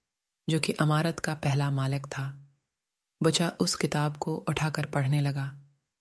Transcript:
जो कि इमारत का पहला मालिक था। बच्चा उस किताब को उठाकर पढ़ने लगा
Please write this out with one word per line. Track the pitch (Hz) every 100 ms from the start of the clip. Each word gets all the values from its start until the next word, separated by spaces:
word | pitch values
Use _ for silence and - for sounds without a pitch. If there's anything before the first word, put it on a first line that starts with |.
| _ _ _ _ -
जो | 156
कि | -
इमारत | - 151 151 170 165
का | - 156
पहला | 147 139 139
मालिक | 139 135 139 139
था। | - 135 139 - _ _ _ _ _ _ _
बच्चा | 160 156 170 -
उस | 180 -
किताब | 147 151 147 151
को | - 156 -
उठाकर | 147 151 151 147
पढ़ने | 147 135 147
लगा | 143 139 135 - - _ _ _